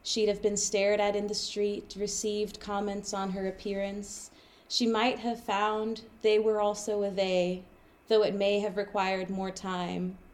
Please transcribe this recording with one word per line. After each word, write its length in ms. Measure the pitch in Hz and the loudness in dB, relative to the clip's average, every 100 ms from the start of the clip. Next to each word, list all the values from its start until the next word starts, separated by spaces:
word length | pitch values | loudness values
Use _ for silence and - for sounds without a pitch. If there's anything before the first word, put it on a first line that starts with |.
She'd 260 | - 226 208 | -2 0 2
have 120 | 196 | 2
been 160 | 214 202 | 0 0
stared 420 | - 208 202 208 | 0 2 4 4
at 160 | 208 | 2
in 120 | 202 208 | 0 -2
the 60 | |
street, 600 | 208 - 208 208 208 - 190 | -4 -4 -2 0 -2 -8 -6
received 600 | 202 - 214 208 208 - | -4 -2 -2 -2 -4 -6
comments 540 | - 202 202 202 202 | -4 -2 -2 -4 -6
on 180 | 196 190 | -4 -4
her 160 | 190 190 | -2 -4
appearance. 800 | 190 202 196 196 202 202 - - - - - - | -4 -6 -4 -4 -6 -10 -14 -16 -20 -20 -20 -4
She 180 | - | 0
might 340 | 233 214 247 220 | 2 4 2 0
have 220 | 226 233 | -4 -4
found 600 | - 202 214 220 220 220 - - | -2 0 2 0 -2 -6 -10 0
they 160 | 214 214 | 4 4
were 240 | 220 214 | 4 4
also 420 | 208 208 - 208 | 2 0 -2 0
a 60 | 202 | 0
they, 540 | 190 190 185 180 180 - - - _ - | 0 2 4 2 0 -8 -20 -20 _ 4
though 140 | 220 | 4
it 140 | 208 | 6
may 240 | 196 196 208 | 2 2 2
have 180 | 208 190 | 0 -2
required 540 | 196 208 190 190 180 | -2 0 0 0 -2
more 180 | 190 190 | -4 -4
time. 680 | 185 190 180 175 180 180 190 - | -6 -6 -4 -4 -4 -4 -6 -18